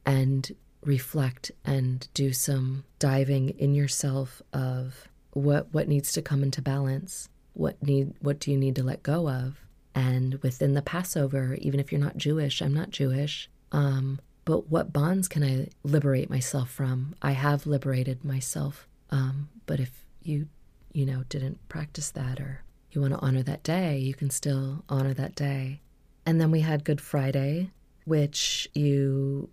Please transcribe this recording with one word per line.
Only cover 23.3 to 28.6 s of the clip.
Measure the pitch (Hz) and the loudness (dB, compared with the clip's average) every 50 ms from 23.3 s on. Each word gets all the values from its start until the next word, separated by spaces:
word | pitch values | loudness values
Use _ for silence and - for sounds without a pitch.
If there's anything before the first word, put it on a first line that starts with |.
| 127 131 123 | 2 2 0
that | 135 151 - - | -2 -4 -4 -2
day, | - 160 185 185 165 147 139 | -2 0 0 0 0 0 0
you | 131 135 135 | -2 -2 -4
can | - 143 139 | -2 -4 -4
still | - - - 147 139 135 135 135 139 160 - - | -4 -2 -2 0 0 0 -2 -4 -6 -8 -6 -2
honor | 139 135 135 135 131 | -2 0 0 0 0
that | 127 135 - - | -2 -4 -6 -4
day. | - 143 139 139 135 131 131 139 147 - _ _ _ _ _ _ _ _ | -4 -2 -2 -2 -2 -4 -6 -8 -10 -14 _ _ _ _ _ _ _ _
And | 165 160 165 | 2 4 4
then | 165 156 | 4 4
we | 165 160 | 4 4
had | 156 160 156 147 147 | 4 4 2 0 2
Good | - 151 143 | 0 0 0
Friday, | - - - 147 135 135 135 139 135 139 151 170 185 185 - _ _ _ _ _ _ | -2 -2 -2 0 0 2 0 0 0 0 0 -2 -2 -4 -6 _ _ _ _ _ _
which | 156 160 156 147 143 147 - - - - - | 0 2 2 2 2 0 -2 -2 -2 -2 -4